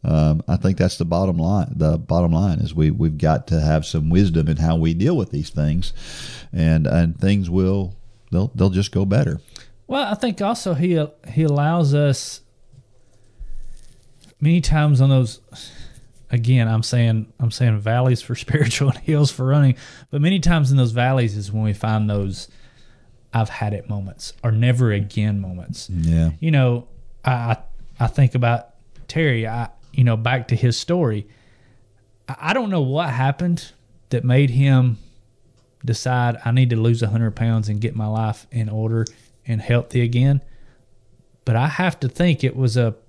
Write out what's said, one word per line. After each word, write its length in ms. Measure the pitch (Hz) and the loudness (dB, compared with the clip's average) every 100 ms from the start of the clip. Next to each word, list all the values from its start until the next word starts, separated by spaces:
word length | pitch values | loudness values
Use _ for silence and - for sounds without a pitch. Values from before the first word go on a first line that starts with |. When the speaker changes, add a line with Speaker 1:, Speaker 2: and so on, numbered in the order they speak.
Speaker 1:
Um, 400 | - 78 78 78 - | 2 2 4 2 0
I 80 | 90 | 0
think 200 | 92 92 | 0 2
that's 200 | 92 - | 0 0
the 60 | |
bottom 340 | 85 85 95 82 | -2 0 0 0
line. 340 | 82 101 85 67 | 0 0 -2 0
The 200 | 78 80 | 0 0
bottom 360 | - 82 85 | 0 0 2
line 260 | 82 98 80 | 2 2 0
is 160 | 73 | -2
we, 160 | 76 78 | 0 0
we've 260 | - 82 76 | 2 -2 0
got 280 | 76 78 - | 0 0 0
to 120 | 82 | 0
have 240 | 78 78 73 | 2 0 0
some 220 | - 76 | -2 2
wisdom 380 | 87 101 82 78 | 2 2 2 0
in 80 | 76 | 0
how 200 | 80 82 | 0 2
we 180 | 80 | 0
deal 220 | 82 110 170 | 0 0 0
with 140 | 95 | -2
these 180 | 71 78 | -6 -6
things, 420 | - 76 76 - - - - - - - | -4 -2 0 -2 -4 -10 -16 -16 -16 -10
and, 340 | 87 80 80 76 | 0 2 2 2
and 320 | 85 85 80 | 2 0 0
things 280 | 95 101 90 | 0 0 0
will, 440 | 90 92 98 92 - - - - | 0 0 0 -4 -10 -20 -20 -4
they'll, 180 | 87 107 | -2 -2
they'll 160 | - 95 | 0 0
just 220 | 92 101 | 2 -2
go 120 | 95 98 | -2 0
better. 340 | 98 73 76 - - - - - | 0 0 -4 -10 -20 -20 -20 -6
Speaker 2:
Well, 240 | 269 233 | -4 -2
I 40 | |
think 260 | 208 247 196 | -2 -4 -2
also 320 | 202 233 - | -4 -2 -4
he, 280 | 160 175 170 147 _ - | 0 0 0 -2 _ -6
he 140 | 113 | 0
allows 500 | 160 143 147 170 147 | 0 2 2 2 2
us 460 | 143 147 135 - - _ _ - - _ _ _ _ - _ - - - - - - _ - - _ | 4 2 0 -4 -16 _ _ -20 -20 _ _ _ _ -20 _ -10 -8 -8 -12 -18 -20 _ -20 -20 _
many 200 | 147 175 | 2 2
times 400 | 147 156 151 135 | 2 2 4 4
on 80 | 135 | 6
those, 300 | 135 120 - _ - - - - - - - - | 4 2 -4 _ -20 -20 -18 -18 -20 -20 -20 -4
again, 380 | 123 117 127 113 | -2 2 2 4
I'm 140 | 110 | 0
saying, 500 | 110 123 117 110 107 _ | 0 2 2 2 -2 _
I'm 120 | 117 | -4
saying 280 | - 123 107 | 0 0 0
valleys 420 | 110 117 127 120 | 0 0 2 0
for 120 | - | -4
<laughs> 20 | 123 | -10
spiritual 540 | - 151 139 - 139 | -2 0 0 0 0
and 80 | - | 0
hills 320 | - 151 143 | 0 2 2
for 160 | - 131 | 0 0
running, 300 | 147 139 127 - - - | 4 4 2 -6 -20 -8
but 100 | 143 | -2
many 200 | 156 196 | 0 2
times 300 | 160 165 135 | 2 2 4
in 60 | 139 | 2
those 160 | 123 | 2
valleys 440 | 117 123 135 117 101 | 0 0 2 0 -2
is 160 | 98 | -6
when 100 | 107 | -4
we 100 | 107 | -2
find 360 | 101 110 110 107 | -2 -2 -2 0
those 400 | 104 98 92 - - - _ - - _ - _ | -2 -4 -6 -12 -20 -20 _ -20 -20 _ -20 _
"I've 160 | 113 107 | -4 -4
had 240 | - 107 | -4 -6
it" 140 | 101 - | -6 -8
moments 440 | 104 95 - - - | -10 -10 -14 -18 -6
or 80 | 120 | -2
"never 420 | 110 120 123 123 | 0 2 2 2
again" 480 | 101 101 - 107 104 | 0 -2 -2 -2 -2
moments. 480 | 95 90 - - - | -6 -10 -12 -14 -8
Speaker 1:
Yeah. 400 | 87 80 82 80 80 | -2 0 2 0 0
Speaker 2:
You 100 | 160 | 0
know, 380 | 147 127 120 - - - - | 2 2 0 -6 -20 -20 -8
I, 80 | - | -4
I, 240 | 127 120 113 - - - - | -4 -2 -4 -6 -14 -14 -4
I 60 | 117 | -2
think 280 | - 131 | 2 2
about 340 | 127 120 117 - _ - - - | 2 0 0 -4 _ -20 -20 -8
Terry, 380 | 156 160 117 110 | -2 0 0 -4
I, 220 | 117 110 - - | -6 -8 -12 -10
you 120 | - | 2
know, 120 | 123 113 | 2 2
back 320 | 113 131 117 | 0 -2 -2
to 80 | 117 | 0
his 200 | 123 113 | 2 0
story. 500 | - 175 143 107 101 _ _ _ _ _ _ _ _ _ - | -2 0 0 -2 -8 _ _ _ _ _ _ _ _ _ -18
I, 80 | 131 | -10
I 120 | - | -4
don't 160 | 240 220 | -2 0
know 120 | 185 | 0
what 280 | 135 143 170 | 0 -2 -2
happened 600 | 123 135 143 175 170 - _ _ - _ | 0 0 0 -2 -2 -6 _ _ -20 _
that 140 | 123 | -2
made 260 | 123 127 143 | 2 4 4
him 480 | 123 139 131 127 113 - - _ _ _ _ _ _ | 4 4 4 4 -2 -10 -20 _ _ _ _ _ _
decide, 540 | 123 117 - 123 120 117 | -6 -4 -2 0 0 -2
"I 60 | 117 | 0
need 200 | 123 131 | 2 2
to 60 | 113 | 2
lose 260 | 113 117 | 2 2
a 60 | 113 | 0
hundred 280 | 113 113 104 | 0 -2 -2
pounds 320 | 113 113 104 | 0 0 -2
and 120 | 104 | -4
get 140 | 110 | -4
my 120 | - 107 | -4 -4
life 400 | 110 110 104 - | -2 -4 -6 -8
in 180 | 120 107 | -6 -4
order 360 | 107 110 113 110 - _ _ - | -4 -2 -2 -4 -8 _ _ -6
and 140 | 110 | -6
healthy 400 | - 120 - 127 | 0 -2 0 -2
again." 380 | 120 120 135 139 - - - _ _ _ _ _ _ _ | 0 2 2 2 -2 -20 -20 _ _ _ _ _ _ _
But 120 | - 113 | -2 0
I 120 | 139 | -2
have 300 | 143 185 - | -2 -4 -2
to 80 | 131 | -6
think 360 | - 175 147 | 0 2 2
it 100 | 131 | 0
was 220 | 127 127 117 | 0 0 2
a 180 | 117 104 | 0 -2